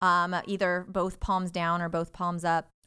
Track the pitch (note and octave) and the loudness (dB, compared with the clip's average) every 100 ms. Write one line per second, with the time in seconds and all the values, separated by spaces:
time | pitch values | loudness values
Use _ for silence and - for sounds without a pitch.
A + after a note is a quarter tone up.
0 | F#3 F3 F3 F3+ - G3 F#3 F3+ F3+ F#3+ | 4 4 2 -2 -2 0 0 0 -2 -2
1 | F#3 - - F#3+ F3+ F3 E3+ F3 E3+ E3 | -2 -2 -2 0 0 -2 0 0 0 -2
2 | E3+ - F3 F3 E3 E3 - _ | -4 -4 -4 -2 0 0 -2 _